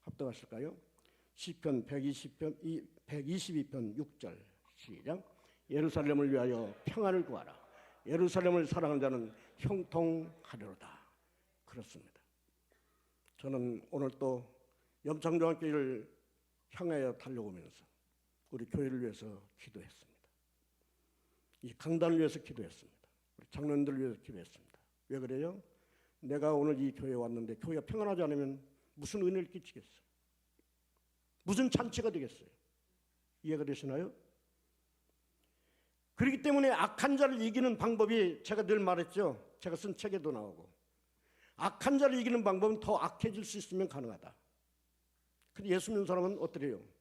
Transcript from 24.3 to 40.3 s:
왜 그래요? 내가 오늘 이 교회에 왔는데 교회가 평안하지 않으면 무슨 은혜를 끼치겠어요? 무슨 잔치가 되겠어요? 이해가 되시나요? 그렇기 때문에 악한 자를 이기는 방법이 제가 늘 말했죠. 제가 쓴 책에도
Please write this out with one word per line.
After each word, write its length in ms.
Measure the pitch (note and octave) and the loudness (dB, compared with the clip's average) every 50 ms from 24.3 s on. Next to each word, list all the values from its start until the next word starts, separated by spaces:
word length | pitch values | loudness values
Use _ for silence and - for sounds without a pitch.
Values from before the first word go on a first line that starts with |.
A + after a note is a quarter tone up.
| B2+ F#2 E2+ - - - _ _ _ _ _ _ _ _ _ _ | -16 -14 -16 -16 -20 -20 _ _ _ _ _ _ _ _ _ _
왜 100 | B2+ C3+ | -8 -8
그래요? 440 | B2+ B2 C3 C3 D3 E3+ F#3 G3+ F#3 _ _ _ _ _ _ _ _ _ _ _ | -6 -6 -4 -4 -4 -6 -6 -10 -16 _ _ _ _ _ _ _ _ _ _ _
내가 340 | - B2 C#3 C#3+ C#3 D3+ D#3 | -6 -4 -2 0 2 2 4
오늘 240 | D3 C#3+ D3+ D3+ C3 | 4 4 2 2 2
이 120 | C#3 C#3 B2+ | 0 -2 -2
교회에 220 | - - C3+ C3 | -4 -6 -4 -2
왔는데 420 | B2 A#2+ A#2 A#2+ A#2 A#2 A2 A2+ | -2 -2 -4 -4 -6 -6 -6 -8
교회가 260 | A2 - D#3+ D#3+ D3+ - | -8 -6 -6 -6 -6 -4
평안하지 400 | - - A3 G#3 G#3 G3 F3 E3+ | -4 -4 -2 0 0 2 2 2
않으면 380 | D3+ D3 C#3+ C#3+ C3+ C3+ C3+ - - _ _ _ _ _ | 2 2 0 0 -2 -4 -8 -12 -20 _ _ _ _ _
무슨 260 | - C#3+ C#3 - G#3 F#3+ | -14 -12 -8 -4 0 0
은혜를 280 | F3+ F#3+ F#3+ F3 - | 2 2 0 -4 -4
끼치겠어요? 500 | - F#3 - - - - - _ _ _ _ _ _ _ _ _ _ _ _ _ _ _ _ _ _ _ _ _ _ _ _ _ _ _ _ _ _ _ _ | -10 -16 -16 -16 -20 -20 -20 _ _ _ _ _ _ _ _ _ _ _ _ _ _ _ _ _ _ _ _ _ _ _ _ _ _ _ _ _ _ _ _
무슨 280 | E3+ G3+ G3 C4 B3+ | -2 2 4 4 4
잔치가 400 | - - A#3+ A#3 - - G#3+ A3+ | 4 2 0 0 -2 0 0 0
되겠어요? 380 | F#3 E3+ C3+ A#2 - - - - _ _ _ _ _ _ _ _ _ _ _ _ _ _ _ _ _ _ _ | 0 0 -6 -6 -10 -14 -20 -20 _ _ _ _ _ _ _ _ _ _ _ _ _ _ _ _ _ _ _
이해가 220 | D#3 D#3 D3+ D3+ | -2 -2 -2 0
되시나요? 480 | C#3 C#3 C3+ - C#3 C3 C#3+ F3 G3+ C4 - _ _ _ _ _ _ _ _ _ _ _ _ _ _ _ _ _ _ _ _ _ _ _ _ _ _ _ _ _ _ _ _ _ _ _ _ _ _ _ | -4 -4 -4 -4 -4 -4 -4 -4 -6 -8 -14 _ _ _ _ _ _ _ _ _ _ _ _ _ _ _ _ _ _ _ _ _ _ _ _ _ _ _ _ _ _ _ _ _ _ _ _ _ _ _
그렇기 260 | - A3+ C4+ C4+ C4+ - | 2 2 2 2 2 2
때문에 280 | D4+ C#4+ C#4+ C#4 C4+ | 4 6 6 6 6
악한 460 | A#3+ D#3 F3 G#3 - - - C#4 C#4+ | 6 6 4 2 2 2 4 4 6
자를 240 | C4+ C#4 C4+ C4 A#3 | 6 6 4 4 2
이기는 360 | A3 A3+ G#3+ B3+ B3+ B3+ A3+ - | 0 0 2 4 4 4 2 2
방법이 640 | - A3 A#3 G#3 A3 G#3 A3+ A3+ G3+ F3+ D#3+ - - | 2 0 4 4 4 4 6 4 4 4 2 -2 -4
제가 200 | - - G#3 G#3+ | -4 -2 -2 2
늘 180 | F#3 G#3+ G#3+ | 4 4 4
말했죠. 760 | G3+ F#3 F3+ E3+ E3+ E3+ - F#3+ G#3 E3 B2+ G#2+ - - - _ | 4 4 2 2 0 -2 -2 0 0 0 0 -2 -10 -20 -20 _
제가 160 | - F#3 E3 | -6 -6 -6
쓴 200 | D#3+ - G3+ F3+ | -4 -6 -6 -8
책에도 360 | - - G#3+ F#3+ F#3+ D3+ D#3 | -6 -6 -4 -4 -2 -2 -4